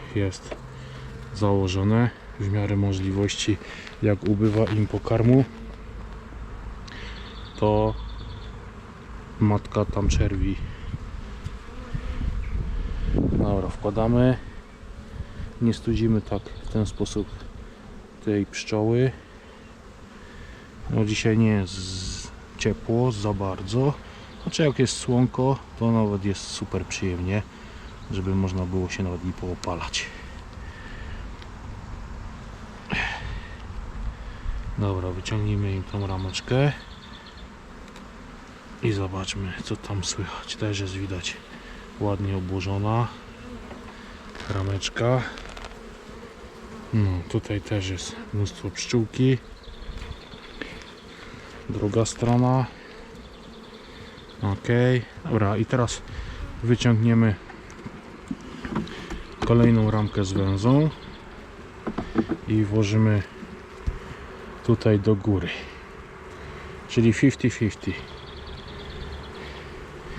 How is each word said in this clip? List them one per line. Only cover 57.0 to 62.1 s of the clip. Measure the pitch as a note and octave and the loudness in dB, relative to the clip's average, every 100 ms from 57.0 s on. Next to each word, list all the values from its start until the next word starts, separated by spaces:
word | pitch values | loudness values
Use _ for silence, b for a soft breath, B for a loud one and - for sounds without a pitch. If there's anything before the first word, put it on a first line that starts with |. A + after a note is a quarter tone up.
| A#2 A2+ A2+ G2+ - - - - - - - - - - - - - - B B B B B - - | 8 8 6 4 -4 -16 -16 -14 -14 -14 -16 -14 -10 -10 -8 -12 -6 -4 B B B B B -2 6
kolejną | A#2+ A#2 A2+ G#2+ | 8 10 8 6
ramkę | G#2+ G#2 - F#2 | 4 2 2 2
z | |
węzą | G2 F#2+ G2 A2+ C#3 D#3 - - - - - - - - - - - B | 2 4 4 6 8 6 2 -12 -14 -14 -16 -16 -16 -16 -10 -6 -6 B